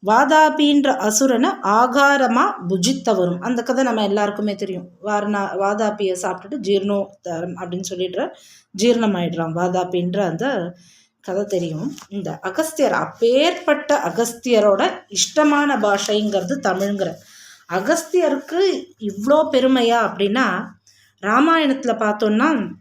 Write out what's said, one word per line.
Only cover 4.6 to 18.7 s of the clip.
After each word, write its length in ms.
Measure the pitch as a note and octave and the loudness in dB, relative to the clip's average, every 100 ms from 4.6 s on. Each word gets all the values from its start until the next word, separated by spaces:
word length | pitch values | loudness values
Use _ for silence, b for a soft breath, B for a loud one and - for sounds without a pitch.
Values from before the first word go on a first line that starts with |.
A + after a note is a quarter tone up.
| G3 F3+ F3+ _ | -6 -8 -12 _
வாரணா-, 560 | G3+ G#3 G3+ G#3 G3 F#3 | -4 -2 -2 -4 -4 -2
வாதாபியை 580 | G3 G#3 G#3+ G#3 G3 F3+ | -2 0 -2 -2 -4 -2
சாப்பிட்டுட்டு 380 | F#3+ F3+ G3 D4 | -4 -6 -8 -8
ஜீர்ணோத்தாரம் 920 | F#3+ G3 G3 G3+ G3 - F#3 E3 F3+ | 0 0 0 -2 -4 -10 -10 -8 -8
அப்படின்னு 260 | F3 F3+ F3 F#3+ | -8 -8 -8 -8
சொல்லிடுற, 460 | F3+ F3+ F#3 C#4 B B B B G3+ | -6 -6 -4 -6 B B B B -2
ஜீரணமாயிடுறான் 720 | A3+ A#3+ A3 F#3 F3 E3 E3 | 2 2 2 0 -2 -4 -4
வாதாபின்ற 680 | E3 F3+ F3+ F3+ F3+ F3 F#3+ | -2 -2 -2 -2 -2 -2 -2
அந்த 540 | F#3+ D#3+ B3+ B3+ F3 F3 b b b _ | -2 -2 -4 -4 -6 -10 b b b _
கதை 240 | - F#3+ | -8 -6
தெரியும். 500 | G3+ F#3 E3+ D#3 A3+ - - | -2 -4 -4 -6 -8 -10 -12
இந்த 300 | G3+ E3 D#3+ | -10 -8 -8
அகஸ்தியர், 500 | F#3+ F#3+ D#4+ - C4 | -8 -4 -4 0 0
அப்பேற்பட்ட 1040 | - - - A#3 B3+ D#4+ F4 - D4 - C#4+ | 0 -4 0 2 4 2 0 0 -2 0 -2
அகஸ்தியரோட 920 | E3+ F3+ A#3 - B3+ A3+ G#3 G3 G3 - - | 0 -2 -4 -4 0 2 4 4 0 -2 -10
இஷ்டமான 680 | G3+ - - D4+ D4 D4 B3+ | -4 -2 2 2 2 0 0
பாஷைங்கிறது 800 | G#3 G3+ G3+ G#3+ G#3+ G3 F3+ C#4 | 0 0 0 -2 0 -2 -2 -4
தமிழ்ங்கிற. 500 | G#3 F#3 G3+ G3+ F3 - B B B B B | -2 -2 -2 -2 -4 -6 B B B B B
அகஸ்தியருக்கு 1120 | F3 G#3 E4 E4 F#4 D#4+ C4+ - E4 G4 | -4 0 -2 0 0 0 -2 -4 0 0